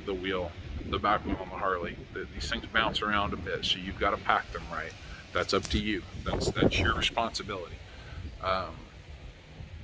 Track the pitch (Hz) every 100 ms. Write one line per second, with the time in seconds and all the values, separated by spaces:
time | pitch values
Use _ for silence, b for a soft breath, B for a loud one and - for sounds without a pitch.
0 | 101 95 92 95 87 - - - 95 98
1 | 104 104 - 95 92 90 98 90 87 -
2 | - 98 90 101 - 117 - 113 110 98
3 | 104 104 101 95 92 82 - 98 95 -
4 | 101 104 - 104 - 85 80 80 80 -
5 | B B B 87 87 98 - 107 104 98
6 | - - 95 90 - - 95 - 95 113
7 | - - 113 - 98 98 80 - - B
8 | B B 80 - 92 95 85 80 - -
9 | - - - - - - - -